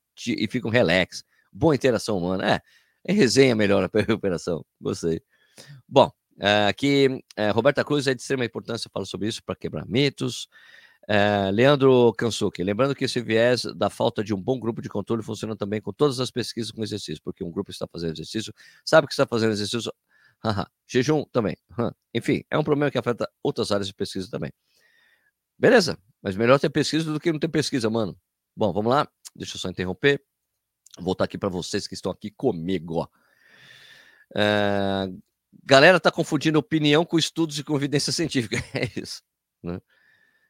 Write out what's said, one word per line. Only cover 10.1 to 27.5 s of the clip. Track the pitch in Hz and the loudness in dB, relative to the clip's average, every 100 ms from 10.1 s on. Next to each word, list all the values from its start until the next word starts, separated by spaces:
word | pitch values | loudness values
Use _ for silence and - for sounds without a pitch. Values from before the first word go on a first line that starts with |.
| - 131 - - _ - - - _ - | -2 -6 -6 -12 _ -20 -20 -20 _ -2
É, | 104 104 104 95 | 2 2 2 0
Leandro | 101 131 147 135 127 120 | 4 4 6 6 6 6
Kansuki, | 110 117 - 101 - | 4 -2 -2 -4 -2
lembrando | 90 104 135 139 | -2 0 0 0
que | 131 | -4
esse | 123 | -4
viés | 110 113 120 120 - 87 | 0 4 4 2 -2 -2
da | 101 | -2
falta | - 120 - | 0 -2 -2
de | 104 | -4
um | 98 | -4
bom | 90 131 | -2 -4
grupo | 113 110 | -4 -6
de | 104 | -6
controle | 104 95 113 | -6 -4 -4
funciona | 107 101 110 107 | -4 -8 -8 -6
também | 101 107 | -6 -6
com | 104 | -6
todas | - 147 123 | 0 0 0
as | 127 | -6
pesquisas | 123 110 - 110 | -4 -6 -6 -10
com | 110 | -8
exercício, | 107 104 - 78 | -8 -8 -8 -12
porque | - - | -10 -10
um | 87 | -8
grupo | 87 95 | -8 -8
está | 92 92 | -8 -12
fazendo | 85 85 | -8 -8
exercício, | 80 78 110 107 - - - - | -8 -8 -8 -8 -12 -20 -20 0
sabe | 160 151 | 2 2
que | |
está | - 135 | 0 -2
fazendo | 117 110 | 0 0
exercício, | 104 101 117 113 - _ _ _ _ | 0 -2 -4 -6 -10 _ _ _ _
haha, | 110 98 - _ - | -4 -4 -6 _ -4
jejum | 123 127 156 - | -2 0 0 -2
também, | 123 98 - _ - | -2 -2 -4 _ -6
hã. | 117 - _ | -4 -6 _
Enfim, | 117 - 107 - | -6 -2 -2 -2
é | 151 | -2
um | |
problema | 156 143 147 | 0 0 0
que | - | -2
afeta | 123 117 - _ | -4 -4 -6 _
outras | - - 107 | -6 -2 -2
áreas | 101 98 | -2 -2
de | - | -6
pesquisa | 95 98 92 | -8 -8 -8
também. | - 69 - _ _ _ _ _ _ _ _ _ - | -8 -10 -12 _ _ _ _ _ _ _ _ _ 0
Beleza, | 151 240 160 80 _ _ | 4 4 4 -2 _ _
mas | 101 95 | -6 0
melhor | 117 143 | 4 4
ter | 160 | 4
pesquisa | 151 135 156 160 | 0 0 0 -2
do | 151 | -2
que | 180 | -2
não | 151 | 0
ter | |
pesquisa, | 160 | 0